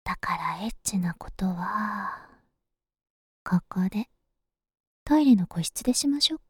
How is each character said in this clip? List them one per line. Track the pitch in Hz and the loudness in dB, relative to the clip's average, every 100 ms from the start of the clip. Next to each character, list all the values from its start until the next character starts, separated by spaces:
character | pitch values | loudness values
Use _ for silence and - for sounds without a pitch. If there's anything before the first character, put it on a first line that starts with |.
だ | - 185 | -8 -6
か | - 170 | -4 -4
ら | - 170 | -4 -4
エ | 214 | -6
ッ | - | -8
チ | - 190 | -4 -2
な | 175 165 | -2 -4
こ | - - | -10 -4
と | 185 | -4
は、 | 175 180 - 208 208 185 - - _ _ _ _ _ _ _ _ _ _ _ | -2 -4 -4 -4 -4 -8 -10 -16 _ _ _ _ _ _ _ _ _ _ _
こ | - 180 - | -2 -2 0
こ | 190 185 | -4 -2
で、 | 208 240 _ _ _ _ _ _ _ _ _ | -2 -6 _ _ _ _ _ _ _ _ _
ト | - 302 | 2 6
イ | 285 | 8
レ | 214 | 6
の | 175 | 6
個 | 170 | -2
室 | 160 - | -4 -4
で | - 254 | -2 0
し | 285 | 2
ま | 285 | 2
し | - | 2
ょ | |
う | 311 | 0